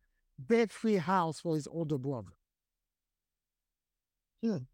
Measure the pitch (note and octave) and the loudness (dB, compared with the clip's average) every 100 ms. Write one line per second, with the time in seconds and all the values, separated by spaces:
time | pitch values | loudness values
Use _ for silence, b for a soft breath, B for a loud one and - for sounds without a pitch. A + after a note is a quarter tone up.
0 | _ _ _ - C3 A#3 A3 - A3 G3 | _ _ _ -8 2 4 2 0 2 2
1 | D3+ F#3+ D#3+ - E3+ D#3 C#3 D#3+ D3+ C#3 | 2 2 2 -2 -2 -2 -2 -4 -2 -2
2 | C#3 B2 F#2 - _ _ _ _ _ _ | -2 -6 -8 -18 _ _ _ _ _ _
3 | _ _ _ _ _ _ _ _ _ _ | _ _ _ _ _ _ _ _ _ _
4 | _ _ _ _ A3+ E3+ B2+ | _ _ _ _ -2 -2 -6